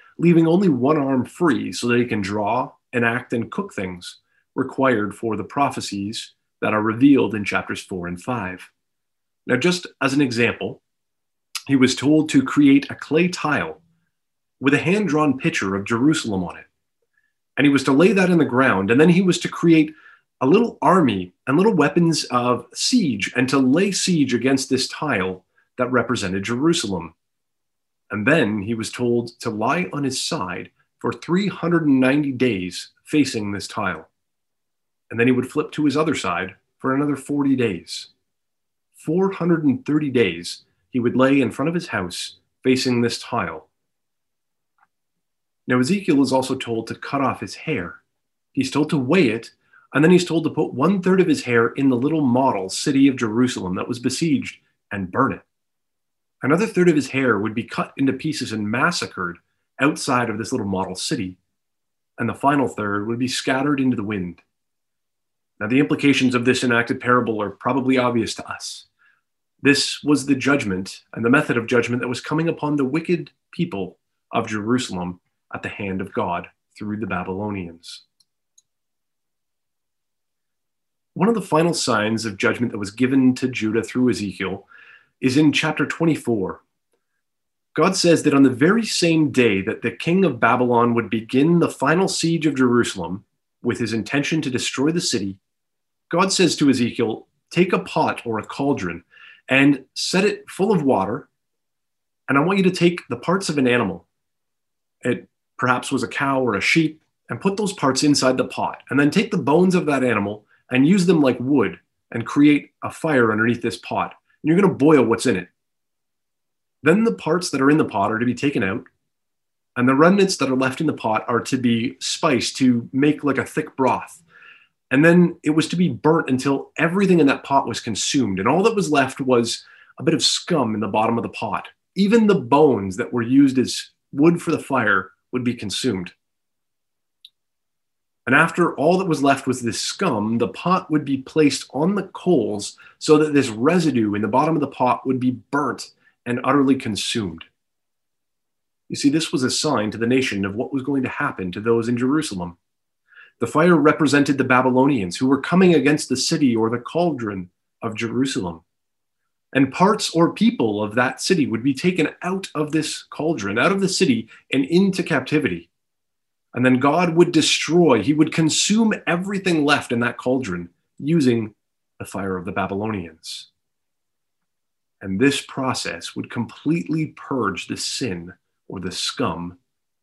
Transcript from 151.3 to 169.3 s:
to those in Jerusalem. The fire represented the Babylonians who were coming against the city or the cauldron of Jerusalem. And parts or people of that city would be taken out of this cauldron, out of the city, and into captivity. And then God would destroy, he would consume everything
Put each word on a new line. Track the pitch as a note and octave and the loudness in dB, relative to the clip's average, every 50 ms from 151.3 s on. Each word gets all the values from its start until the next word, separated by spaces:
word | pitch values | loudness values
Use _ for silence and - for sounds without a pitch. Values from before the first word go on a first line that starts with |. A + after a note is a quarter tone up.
| - - F#2+ F2+ | -6 -6 -8 -8
to | F2 G#2+ | -8 -4
those | G#2+ A#2 A#2 A#2 A2 A#2 | 0 0 0 0 0 0
in | B2 | -2
Jerusalem. | A#2+ B2+ B2+ D3 D#3 D3+ - G2+ F2+ F2 F2 E2+ _ _ _ _ _ _ _ _ _ _ _ _ - - _ _ - | 0 0 0 0 0 -2 -4 -6 -8 -8 -10 -12 _ _ _ _ _ _ _ _ _ _ _ _ -20 -20 _ _ -6
The | A#2+ | -6
fire | - - D3+ D#3+ F3+ F3 | -2 2 4 4 6 6
represented | D3+ C#3+ D3+ D3 - D#3+ B2+ C3+ C#3+ C#3+ D3+ C#3 | 6 6 4 4 4 2 2 2 2 2 2 2
the | C3 C3+ | 0 2
Babylonians | - B2+ B2+ B2+ C3 B2 B2+ C3+ D3 C#3+ A2+ F#2+ F2+ - | 2 2 2 2 2 4 4 4 4 2 0 -2 -4 -4
who | - C3 | -2 0
were | C3 C#3 C3+ | 0 0 0
coming | C3+ - F3 F#3 F#3+ F3+ E3 | 0 2 4 4 6 6 6
against | C#3+ B2+ C#3+ D#3 D3+ - | 4 4 2 0 0 -2
the | - C3 | -4 -4
city | - - - E3 D3+ D3 B2 A#2 | -4 -2 -2 0 2 2 2 2
or | A2 A2 A2+ | 2 0 0
the | A#2+ | -2
cauldron | A#2 - - - D#3+ F3 F3 D3 B2 A2+ G#2 G2+ F#2 F2 F2+ _ _ _ _ _ _ | -4 -6 -6 -2 -2 0 0 -2 -4 -6 -6 -6 -8 -10 -12 _ _ _ _ _ _
of | - A2+ G#2+ | -10 -8 -6
Jerusalem. | G#2+ A#2 A2+ A#2 A#2+ C3+ C3+ - C3 F#2 E2+ D#2+ E2 _ _ _ _ _ _ _ _ _ _ _ _ _ _ _ _ _ _ | -6 -6 -4 -2 -2 -2 -2 -4 -4 -6 -6 -8 -12 _ _ _ _ _ _ _ _ _ _ _ _ _ _ _ _ _ _
And | - C3 C#3 C3 | 0 0 0 0
parts | - - F3+ G#3 G#3+ - - - | 2 2 2 2 2 0 -4 -2
or | - E3 E3+ D#3+ - | 2 2 2 2 2
people | - G3+ A3+ - - B2 G#2+ G2+ G#2 | 2 0 2 2 2 0 -2 -2 -2
of | G#2+ G2+ G#2 | -4 -2 -2
that | B2 B2 B2+ - - | -2 -2 -2 -2 -4
city | - - F#3+ E3 C3 | -2 0 0 0 0
would | G#2 A2 A2+ | 0 -2 -2
be | B2 C#3+ C3 | -2 -2 -2
taken | - - F3+ F3+ F3+ D3+ - - - | 0 0 -2 0 0 -2 -4 -4 -8
out | - F3+ F#3+ F#3+ G3 - - | -8 -6 -6 -6 -8 -8 -6
of | D3+ D#3 D3 | -6 -4 -2
this | D3+ D#3 D3+ - - - - | -2 -4 -4 -4 -8 -12 -14
cauldron, | - - - D3 E3 D#3 - G2+ G2 G2+ A#2 | -12 -8 -6 -4 -4 -4 -4 -4 -4 0 0
out | C3+ F3 | 2 2
of | G3 G3 | 2 0
the | G3 F#3 | -2 -2
city, | - - F#3+ D3 A2+ A2 A2 - - - _ - | 0 2 2 2 2 0 -2 -8 -16 -20 _ -4
and | - C3+ C3+ | -2 -2 0
into | - E3 F#3 G3+ F#3+ F3+ - E3+ | 2 2 2 4 2 0 -2 -2
captivity. | - D#3+ - - - D3+ D3+ C3 G2+ F2 E2 - _ _ _ _ _ _ _ _ _ _ _ _ _ _ _ _ _ - | -2 -2 -2 -2 0 -2 0 0 -2 -4 -6 -12 _ _ _ _ _ _ _ _ _ _ _ _ _ _ _ _ _ -4
And | B2 B2+ | 0 2
then | B2+ B2+ B2 | 2 2 2
God | C3+ C#3+ D3+ F3 F3+ E3+ D#3+ | 2 2 2 2 0 2 4
would | E3+ F3 D3 | 4 4 4
destroy, | D3+ D#3+ - - - - - D3 D#3 F3+ F3 D3 B2 G#2+ | 4 2 2 2 0 -2 0 2 4 4 6 6 6 4
he | G2 C3+ D3+ | 4 2 2
would | D3 D#3 - - | 0 0 -2 0
consume | E3 D#3+ D3+ - - - - G#3 A3+ A3+ A3 F3+ - - | 0 0 0 0 0 0 2 2 2 2 2 0 -2 -2
everything | D3+ F3 F3 F#3 G3 | -2 -2 -2 -4 -4